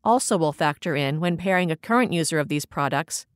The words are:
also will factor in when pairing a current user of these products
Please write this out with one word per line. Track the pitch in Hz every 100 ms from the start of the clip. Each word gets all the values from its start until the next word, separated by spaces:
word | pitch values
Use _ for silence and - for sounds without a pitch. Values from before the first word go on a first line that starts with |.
also | 214 247 - 196
will | 156
factor | 143 156 143 180 143
in | 139 151
when | 175 170
pairing | 185 185 180
a | 160
current | - 233 254
user | 170 156 156
of | 147
these | 147 -
products | - 143 139 160 - -